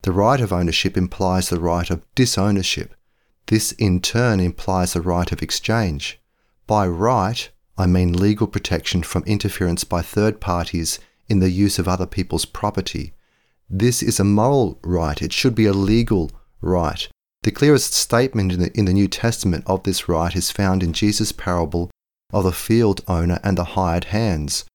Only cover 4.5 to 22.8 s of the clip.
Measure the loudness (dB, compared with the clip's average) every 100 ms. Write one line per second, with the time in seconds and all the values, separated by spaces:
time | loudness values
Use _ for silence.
4.5 | -2 -4 0 0 -2 -2 -2 -2 -4 -6
5.5 | -6 -2 -2 -2 -4 -8 -12 _ _ _
6.5 | _ -2 0 0 0 0 2 0 -4 -10
7.5 | _ _ 0 2 4 4 2 2 2 -2
8.5 | -4 -4 -4 -2 -4 -2 -4 -2 -2 -2
9.5 | -2 -2 -2 -2 -4 -2 0 0 -2 -4
10.5 | -4 -2 -4 -6 -8 -14 _ -2 2 2
11.5 | 2 2 2 -2 -2 -2 -4 -4 -4 -6
12.5 | -4 -4 -2 -6 -8 -10 -14 _ _ _
13.5 | _ _ 0 0 2 -2 2 2 4 4
14.5 | 2 0 -2 -2 0 0 -2 -4 0 0
15.5 | 2 2 4 2 2 2 0 0 -8 _
16.5 | _ -2 0 0 -4 -12 _ _ _ -6
17.5 | 2 4 4 4 -2 0 2 2 0 0
18.5 | 2 0 2 2 4 2 0 -2 0 0
19.5 | -2 -2 -2 0 -4 0 0 0 -2 -4
20.5 | 0 0 2 0 0 0 0 -4 -4 -4
21.5 | -2 -2 -2 -6 _ _ _ _ 0 0
22.5 | -2 0 4